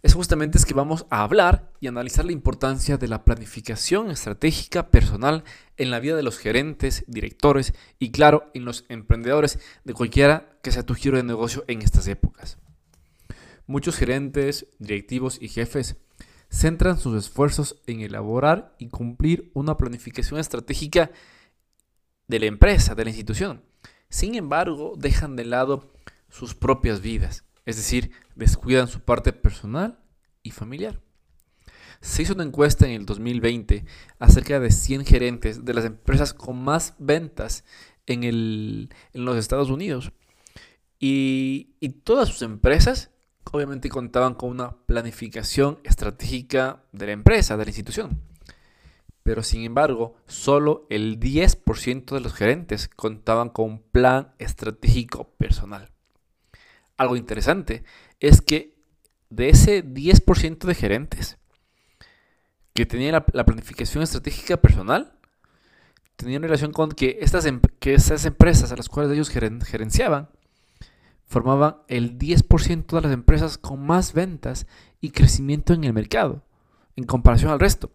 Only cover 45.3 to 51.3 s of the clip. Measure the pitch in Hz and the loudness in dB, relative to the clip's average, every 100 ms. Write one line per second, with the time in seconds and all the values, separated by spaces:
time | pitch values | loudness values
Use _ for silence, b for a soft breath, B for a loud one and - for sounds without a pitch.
45.3 | 113 101 - 139 151 - - 104 - - | -10 -6 0 0 0 0 0 0 -6 -8
46.3 | 127 127 131 131 - _ 98 101 104 107 | -8 -2 -2 -2 -6 _ -10 -8 4 6
47.3 | 220 - 107 107 104 107 - 190 - - | 6 0 -2 -6 -8 -10 -10 -8 -10 -12
48.3 | - b b b b b b b _ - | -20 b b b b b b b _ -4
49.3 | 110 110 113 117 120 151 120 117 _ _ | -2 -2 -4 -2 0 0 0 -6 _ _
50.3 | - - 143 147 156 - 107 110 110 127 | -6 2 2 2 -2 -4 -4 -4 -2 -2